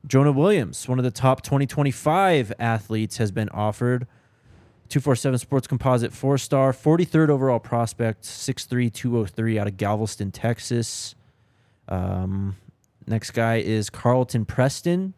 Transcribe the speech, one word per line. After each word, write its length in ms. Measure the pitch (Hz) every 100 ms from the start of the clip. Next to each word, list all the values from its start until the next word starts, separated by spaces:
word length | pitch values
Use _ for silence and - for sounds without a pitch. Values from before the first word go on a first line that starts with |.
| -
Jonah 260 | 135 143
Williams, 540 | 139 180 202 98 - -
one 120 | 127
of 60 |
the 60 | 127
top 300 | - 131 131
twenty 240 | - 139 139
twenty-five 840 | - 143 120 151 170 196 160 110 -
athletes, 580 | 117 113 - 110 110 -
has 140 | 107
been 160 | 107 107
offered. 560 | - 107 107 123 123 123 _ _ _ _ - _ _ _
Two 100 | 143
four 160 | 143 123
seven 220 | 139 127
Sports 280 | - 131 -
Composite 460 | 127 135 123 117
four-star, 600 | - 135 139 - 139 135
forty-third 560 | 127 151 165 175 160 156
overall 280 | 139 135 123
prospect, 640 | - 120 113 - 113 107 -
six 400 | - - 127 -
three, 240 | 123 120
two 260 | - 127 117
oh 80 |
three, 340 | 101 - 113 110
out 80 | 104
of 80 | 95
Galveston, 520 | 101 107 110 - 101
Texas. 840 | - 117 120 - 120 113 - - - _ _ _ _ _ _ -
Um, 680 | 92 92 92 95 98 98 95 - _ _ _ -
next 240 | 110 -
guy 260 | - 113 113
is 320 | - 110 104
Carlton 560 | - 120 127 123 120
Preston 680 | 107 - 131 - 175 180 190